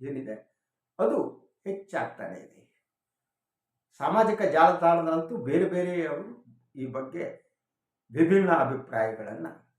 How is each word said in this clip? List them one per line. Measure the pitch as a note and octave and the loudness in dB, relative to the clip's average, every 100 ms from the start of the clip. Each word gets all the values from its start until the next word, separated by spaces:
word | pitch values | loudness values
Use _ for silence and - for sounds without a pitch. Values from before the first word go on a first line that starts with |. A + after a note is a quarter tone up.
ಏನಿದೆ | C3+ C3 A2 G#2+ - _ _ _ _ - | -10 -10 -10 -12 -16 _ _ _ _ -2
ಅದು | - - - - _ _ | 0 0 -4 -10 _ _
ಹೆಚ್ಚಾಗ್ತಾನೆ | G3 - - C#3 G#2+ - F#2+ F2+ | -10 -10 -8 -6 -6 -10 -14 -14
ಇದೆ. | - _ _ _ _ _ _ _ _ _ _ _ _ _ _ _ | -18 _ _ _ _ _ _ _ _ _ _ _ _ _ _ _
ಸಾಮಾಜಿಕ | D3 G#3+ A3 - | 0 2 2 2
ಜಾಲತಾಣದಲ್ಲಂತೂ | F#3+ D#3+ E3+ E3+ E3+ E3+ E3 E3 E3 A3+ | 2 6 6 6 4 4 2 -2 -4 -8
ಬೇರೆ | C3 E3 F#3 | -2 0 0
ಬೇರೆಯವರು | F3+ F3+ F3 D#3 C#3+ A#2 - _ _ _ | -2 -2 -4 -4 -6 -10 -18 _ _ _
ಈ | C3+ C3 | -12 -10
ಬಗ್ಗೆ | C3+ C3 E3+ - - _ _ _ _ _ _ _ | -10 -10 -10 -10 -12 _ _ _ _ _ _ _
ವಿಭಿನ್ನ | B2 E3 G3 F3+ | 2 4 6 6
ಅಭಿಪ್ರಾಯಗಳನ್ನ | E3 B2+ C3 - A#2 A2 A2 G#2+ A2+ A2 - _ | 4 2 -2 -6 -2 -2 -4 -10 -12 -12 -14 _